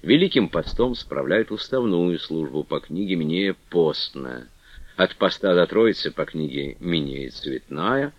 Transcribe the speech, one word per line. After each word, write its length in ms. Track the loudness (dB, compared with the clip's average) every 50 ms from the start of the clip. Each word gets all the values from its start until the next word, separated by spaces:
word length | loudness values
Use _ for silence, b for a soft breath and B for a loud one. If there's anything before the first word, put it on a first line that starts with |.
| 4
Великим 460 | 6 6 6 6 4 4 2 2 2
постом 460 | 0 -2 -2 -2 0 0 0 0 0
справляют 560 | -4 -8 -8 -6 -4 0 0 2 2 2 0
уставную 680 | -4 -10 -8 -4 -2 0 0 2 2 2 2 2 0 -2
службу 460 | -4 -6 -4 -4 -4 -4 -4 -6 -4
по 160 | -4 -6 -6
книге 360 | -6 -6 -6 -6 -2 -2 -2
Минея 380 | -2 0 0 0 0 0 -2 -4 -6 _ -2
постная. 800 | 2 4 4 4 2 -2 -6 -8 -8 -10 -10 -10 -10 -12 -12 -16 -20 b b b b b b b b
От 200 | 2 2 2 2
поста 380 | 0 0 0 0 0 2 4 4
до 120 | 4 4
Троицы 440 | 4 4 4 4 4 4 0 -4 -6
по 140 | -4 -4 -6
книге 520 | -6 -4 -4 -4 -4 -4 -4 -6 -6 -8 -8
Минея 500 | -4 -2 0 0 0 -2 -6 -8 -8 -10
цветная, 800 | -10 -10 -8 -8 -8 -8 -8 _ -8 -4 -2 0 0 0 -2 -4 -6